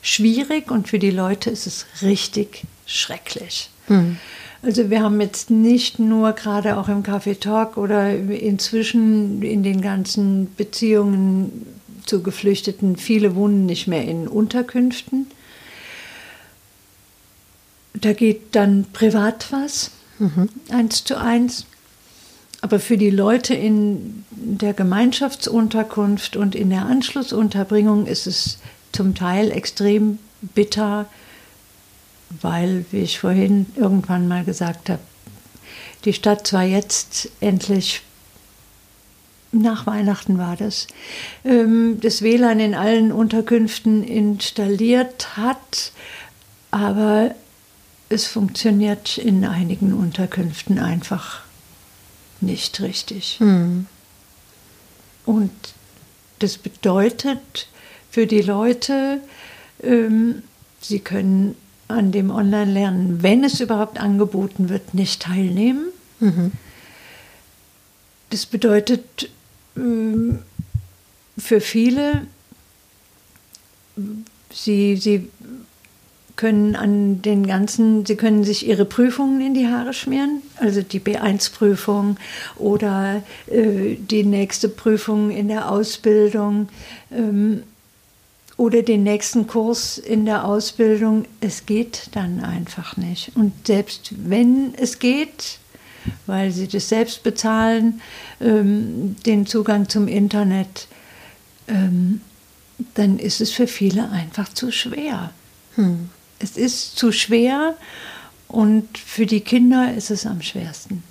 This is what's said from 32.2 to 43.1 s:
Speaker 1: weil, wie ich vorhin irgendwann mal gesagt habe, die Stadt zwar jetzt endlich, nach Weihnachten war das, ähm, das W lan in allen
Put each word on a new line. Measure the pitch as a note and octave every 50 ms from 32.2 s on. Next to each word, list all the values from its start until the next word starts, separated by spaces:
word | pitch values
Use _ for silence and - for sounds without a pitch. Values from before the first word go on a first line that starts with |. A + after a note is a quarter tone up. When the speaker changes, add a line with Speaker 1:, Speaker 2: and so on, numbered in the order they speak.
| _ _ F3 D#3
Speaker 1:
weil, | - E3+ E3+ E3+ F3 F3+ F#3 F3+ E3+ -
wie | F#3+ G3+
ich | F#3 E3+ - -
vorhin | - F#3+ F3+ F#3+ G3 F#3+ G3+ G3+ F#3+ - -
irgendwann | C#4 A3+ F#3+ G3 G3 F#3 - F3+ F3+ F3
mal | F3 F3+ F3+ F3
gesagt | F3+ F3+ - F3+ E3+ E3+ E3+ - -
habe, | F3+ D3+ - - - - - - - - - - _ - - - - - - - - - -
die | G#3+ F#3+
Stadt | - - G#3+ G#3 G#3 G#3
zwar | - G3+ F#3+ F#3
jetzt | F#3 F#3 G3+ G3+ G3+ - - - - - - - - - -
endlich, | G3 G#3 F#3+ F#3 - - G3+ F#3+ F3+ - - - - _ _ _ _ - _ - _ _ _ _ _ _ _ _ _ _ _ _ _ _ _ _ _ _ _ _ _ _
nach | - A3+ G#3+ A#3 A3 G#3+ -
Weihnachten | G#3 G#3 G#3 G3+ G3+ G3 - - - F#3+
war | F3+ F3+ F3 F3
das, | F3 G3+ G#3+ F#3 - - - - - - - - - - - - - -
ähm, | C4 B3+ A#3+ A3+ A3 A3+ A3+ A#3 A#3 A3+ -
das | - A3+ A3 -
W | G#3 A3+ A#3
lan | A#3+ B3 A#3 A3+ G#3+
in | A3 G#3 G3+
allen | - F#3 G#3+ A3+ A3+ A3+ A3